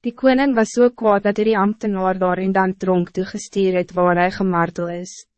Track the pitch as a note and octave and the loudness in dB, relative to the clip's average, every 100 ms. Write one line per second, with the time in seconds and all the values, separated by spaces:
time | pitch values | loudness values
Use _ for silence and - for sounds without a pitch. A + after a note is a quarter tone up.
0 | A#3+ A#3 C4 C4 C#4 A#3 A3 - B3 B3 | -8 0 2 4 2 2 0 2 2 2
1 | A3 G3+ G3+ G#3 G#3+ A3 G3+ A3 A3 G3 | 0 2 0 0 0 2 0 0 -4 -2
2 | F#3 F#3 F#3 F3+ F#3+ F#3+ F#3+ F#3+ F#3 F#3 | -2 0 0 0 0 0 0 -2 0 0
3 | F3 - F#3 G#3 - G3+ F#3+ F3+ F3 F3 | 0 -6 -8 -8 -8 -2 0 0 -2 0
4 | F3+ F3 F3+ F#3+ F#3+ F3 E3+ - F3 F3 | 0 2 0 0 -2 0 -2 -4 -8 -8
5 | F#3 - - | -12 -18 -20